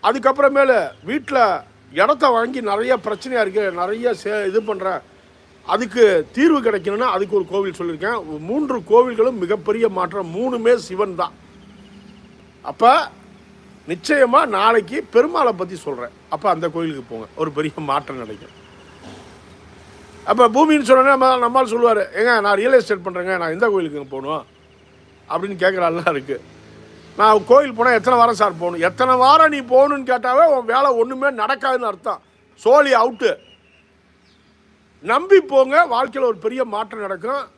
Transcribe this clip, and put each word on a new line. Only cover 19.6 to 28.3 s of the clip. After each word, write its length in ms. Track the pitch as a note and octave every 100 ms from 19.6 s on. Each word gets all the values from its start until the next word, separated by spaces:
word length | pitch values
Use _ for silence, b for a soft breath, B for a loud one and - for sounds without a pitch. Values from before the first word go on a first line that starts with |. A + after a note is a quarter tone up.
| - - - - - - -
அப்ப 180 | A3+ A#3+
பூமின்னு 400 | A3 D#4 D4+ A#3
சொன்னோன்னே 260 | C4 C4
நம்ம, 140 | C4+ C4 B3+
நம்மால் 260 | A#3+ B3+ A#3+
சொல்லுவாரு, 300 | A#3 A#3+ G#3+ F#3+ F3+
"ஏங்க 140 | A3+ A#3
நான் 180 | G3+ G3+
ரியல் 180 | A#3 C4
எஸ்டேட் 280 | - G3+ F#3
பண்றேங்க, 300 | F3+ F3+ F#3
நான் 140 | E3+ E3
எந்த 120 | A#3
கோயிலுக்கு 440 | G3 E3 D3 C3+
போகணும்?" 320 | C3+ C3+ D#3 - _ _ _ _ _ _ _ _
அப்படின்னு 260 | E3 G3 F#3
கேட்குற 200 | F#3 F#3+ F3
ஆள்லாம் 260 | E3 F3 D3
இருக்கு. 200 | C3+ B2+ - - - - - - - -
நான் 260 | G#3+ G#3+ F#3+
கோயில் 260 | B3+ C#4+ A3+
போனா 120 | B3
எத்தனை 260 | A#3 G3 B3
வாரம் 200 | A#3